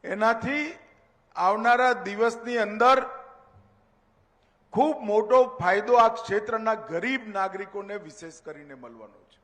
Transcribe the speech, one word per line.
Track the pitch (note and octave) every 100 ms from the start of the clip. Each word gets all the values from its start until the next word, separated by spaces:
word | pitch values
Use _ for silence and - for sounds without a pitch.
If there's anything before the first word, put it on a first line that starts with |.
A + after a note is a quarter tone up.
એનાથી | F3 G3 A3 A3+ A3+ D4 D4+ - _ _ _ _ _ -
આવનારા | F3+ G#3+ A#3 A#3+ B3+
દિવસની | A#3+ F#3+ G3+ A#3 A#3 A#3 A#3+
અંદર | G#3 G#3+ A#3+ C4+ - - - - _ - _ _ _ _ _ _ _ _ _ _ _
ખૂબ | G#3 D4 D4+
મોટો | A3 G#3 G#3 B3+ B3 -
ફાયદો | F3 G3+ G#3+
આ | A#3+ A3+
ક્ષેત્રના | A3+ - G3+ G#3+ A3+ A3
ગરીબ | G#3+ A3 E3 A3 C4 G#3+
નાગરિકોને | G3 F#3+ F#3 G3 G3+ G3 G3+
વિશેષ | D#3+ - E3 D#3
કરીને | D#3 C#3+ D3
મળવાનો | C3+ A#2+ A2+ G#2
છે. | G2 _ _